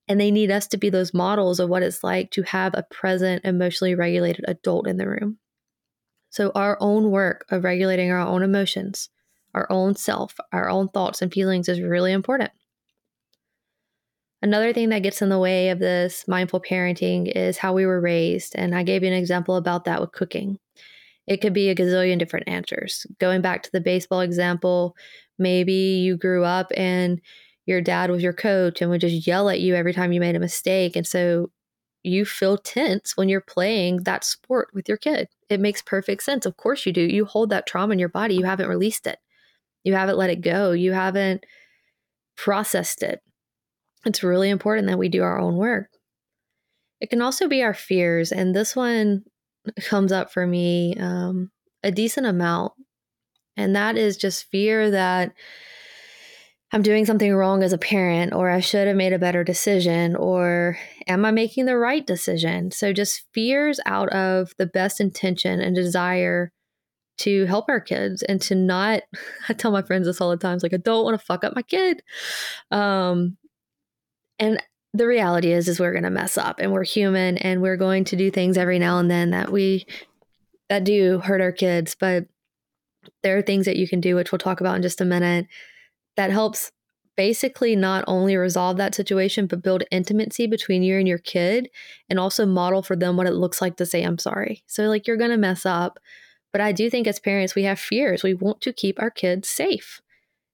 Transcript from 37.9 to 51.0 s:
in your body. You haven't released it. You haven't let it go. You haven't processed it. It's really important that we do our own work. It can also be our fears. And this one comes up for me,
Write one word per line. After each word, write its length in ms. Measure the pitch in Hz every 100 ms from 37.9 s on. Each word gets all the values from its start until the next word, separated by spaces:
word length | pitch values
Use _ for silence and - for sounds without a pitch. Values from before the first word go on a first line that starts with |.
in 40 | 196
your 100 | 175
body. 280 | 185 220 185
You 80 |
haven't 240 | 185 190 185
released 400 | 180 208 - -
it. 100 | - _ _ _ _ _ _
You 120 | 190
haven't 240 | 190 190 185
let 120 | 185
it 120 | 175
go. 280 | 175 175 202
You 220 | 175 185
haven't 520 | 185 190 190 190 185 - - _ _ _ _ _ _ _ -
processed 640 | - 202 208 190 175 -
it. 180 | - - _ _ _ _ _ _ _ _
It's 180 | 226 208
really 280 | 185 180 196
important 360 | 196 208 220 196
that 120 | 185
we 100 | 185
do 160 | 180
our 160 | 180 175
own 160 | 180 170
work. 340 | 226 214 196 _ _ _ _ _ _ _ _ _ _ _
It 100 | 311
can 100 | 233
also 280 | 247 262 359
be 160 | 277
our 100 | 233
fears. 560 | 185 - 185 175 170 165
And 240 | 180 185
this 220 | 190 214 254
one 480 | 240 233 214 196 - _ _ _ - -
comes 320 | - 208 196
up 200 | 185 -
for 140 | - 180
me, 480 | 175 175 175 175 180